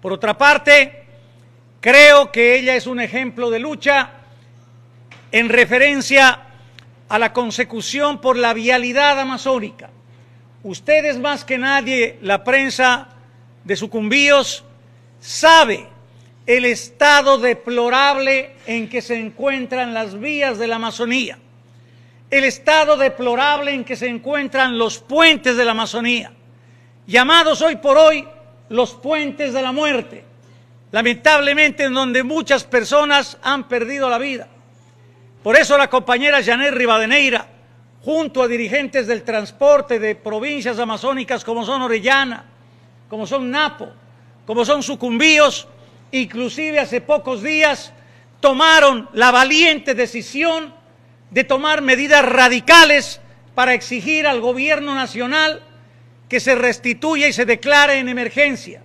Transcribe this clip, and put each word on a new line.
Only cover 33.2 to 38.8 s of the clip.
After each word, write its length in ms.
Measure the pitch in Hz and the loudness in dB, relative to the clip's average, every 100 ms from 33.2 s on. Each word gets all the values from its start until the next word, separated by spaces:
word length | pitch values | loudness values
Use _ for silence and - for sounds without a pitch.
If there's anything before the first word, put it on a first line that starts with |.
| 247 - | -2 -8
han 260 | - 277 - | -4 -4 -4
perdido 440 | 247 233 277 262 | -6 -6 -4 -4
la 80 | 240 | -4
vida. 280 | 277 247 - _ _ _ _ _ _ _ _ _ | -6 -10 -14 _ _ _ _ _ _ _ _ _
Por 140 | 208 269 | 2 2
eso 220 | 294 285 | 4 2
la 100 | 277 | 2
compañera 560 | 254 254 240 285 285 | -2 0 -2 2 0
Janet 300 | 202 240 285 | 0 -2 -2
Rivadeneira, 720 | 254 240 220 220 285 269 240 - _ _ _ _ _ | -2 0 0 2 0 0 -2 -6 _ _ _ _ _
junto 400 | - 311 302 262 | -4 -4 -4 -4
a 60 | 247 | -2
dirigentes 580 | 240 220 269 | -2 -4 -4